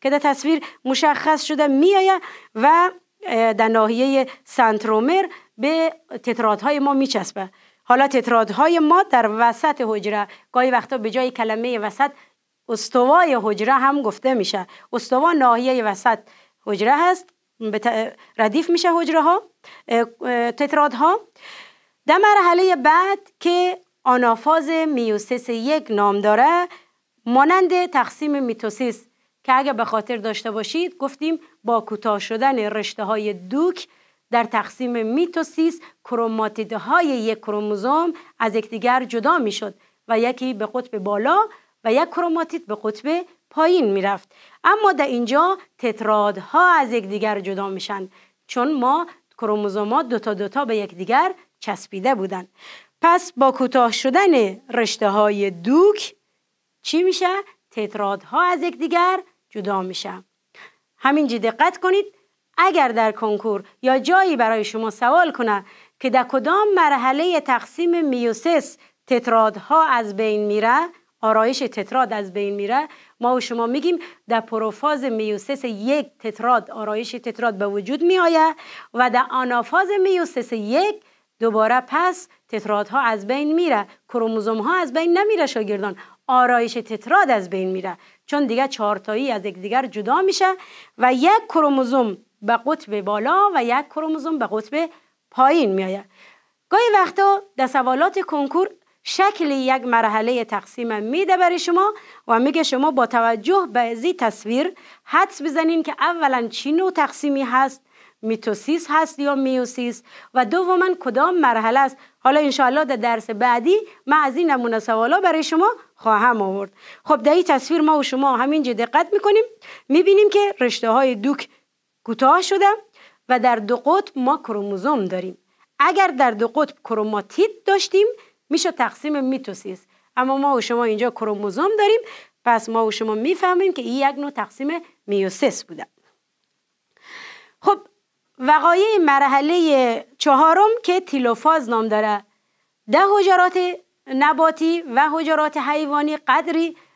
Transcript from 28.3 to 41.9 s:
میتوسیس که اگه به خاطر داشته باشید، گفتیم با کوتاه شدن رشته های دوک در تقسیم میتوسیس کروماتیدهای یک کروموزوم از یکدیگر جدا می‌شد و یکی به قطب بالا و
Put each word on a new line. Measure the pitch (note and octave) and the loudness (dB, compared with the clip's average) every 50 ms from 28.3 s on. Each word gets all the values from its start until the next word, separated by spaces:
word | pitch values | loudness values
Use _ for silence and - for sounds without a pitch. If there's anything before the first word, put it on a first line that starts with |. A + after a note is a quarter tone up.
| C#4+ C#4 | -2 -2
میتوسیس | C4+ A#3+ A3 A3+ - G#3+ G#3+ - C4 A#3+ - - _ _ _ _ _ _ _ _ _ | -2 -4 -6 -6 -8 -8 -6 -4 -4 -4 -6 -8 _ _ _ _ _ _ _ _ _
که | C4+ C4 C4 | 0 2 2
اگه | C#4 C#4+ | 2 0
به | C4+ A3 A3+ | -2 -2 -4
خاطر | - A3 A3 G#3 G#3+ B3 | -2 -4 -4 -4 -4 -6
داشته | A3+ G3+ A3+ G#3 G#3 - A3+ | -6 -6 -6 -6 -6 -8 -8
باشید، | G#3 A3 G#3 - - E4 F4 F4 F4+ - | -6 -6 -6 -6 -4 -4 -4 -6 -6 -8
گفتیم | C4+ C#4 C4+ - D4+ D#4+ E4 D#4+ - _ _ _ - | -8 -8 -6 -6 -4 -4 -4 -6 -8 _ _ _ -2
با | A3 A#3 A3 | 0 0 0
کوتاه | A3 - G#3+ G#3 - A3+ G#3 G3+ | 0 -4 -8 -4 -2 -2 -2 -2
شدن | - - A3+ A3 B3+ C#4 C4+ A#3 | -4 -6 -4 0 0 0 0 0
رشته | G#3+ G#3 G#3 G#3+ G3 G3+ - - G#3+ | -2 -4 -4 -6 -6 -8 -8 -8 -6
های | F#3+ A3 G#3+ G#3+ G#3 | -4 -4 -4 -4 -4
دوک | G3+ F3+ F3+ F3+ A#3+ C#4+ E4 F#4 F4+ - - - _ _ _ _ _ _ _ _ | -6 -8 -8 -6 -2 0 0 0 -2 -4 -10 -20 _ _ _ _ _ _ _ _
در | A#3 A#3 A3+ | -2 -2 0
تقسیم | A#3 - A3 G3 - - - B3+ A#3+ A#3+ A#3 A3 | -2 -4 -4 -6 -6 -8 -8 -6 -4 -4 -4 -4
میتوسیس | A3 A#3+ D4+ F4 E4+ - E4+ D#4+ - - - D#4+ E4 E4 E4+ - - _ _ - | -2 -2 -2 -2 -2 -2 -4 -6 -4 -2 -2 0 0 -2 -4 -12 -20 _ _ -12
کروماتیدهای | - B3 A#3 A#3 A3+ A3 A3 A3 G#3+ G#3+ - A3 E3+ A3+ G#3 F#3+ A3 D4 F4+ F4 | -6 -4 -2 -2 -2 -2 -2 -4 -4 -4 -8 -8 -8 -8 -8 -2 0 2 2 2
یک | D4 C4+ A#3+ G#3+ A3+ A3 A3 | 2 -2 -2 -2 -4 -4 -4
کروموزوم | - A3 G#3 G#3 G#3+ G#3 G#3 G3 G3 B3+ C#4+ D#4+ E4+ E4+ D#4+ - - - _ - | -6 -6 -6 -4 -4 -4 -4 -2 -2 0 0 0 0 -2 -4 -8 -12 -18 _ -6
از | A3+ A3+ G3 | -4 -2 -2
یکدیگر | A3+ G#3+ - A#3 A3 F3+ B3 B3 C4 B3+ | -4 -6 -6 -6 -4 0 0 0 0 -2
جدا | - A#3 A#3 G#3 C#4+ F4 E4 | -4 -4 -2 0 2 2 2
می‌شد | B3 G#3 G3 - A3 G3+ F#3+ _ _ _ _ _ _ - | 0 -2 -4 -6 -8 -10 -12 _ _ _ _ _ _ -2
و | A#3 A3 | 0 0
یکی | A#3 B3 B3 B3 B3+ B3+ B3 | 0 0 -2 -4 -6 -8 -6
به | G3+ G#3+ G#3 G#3+ | -6 -6 -6 -6
قطب | B3 B3 B3 - G#3 | -8 -8 -8 -8 -8
بالا | F#3 G3+ G#3 G3+ A3 C#4 E4+ G4+ A4+ G#4+ - - _ _ _ _ - | -4 -4 -2 -2 0 2 2 2 0 0 -6 -16 _ _ _ _ -2
و | A3+ | 0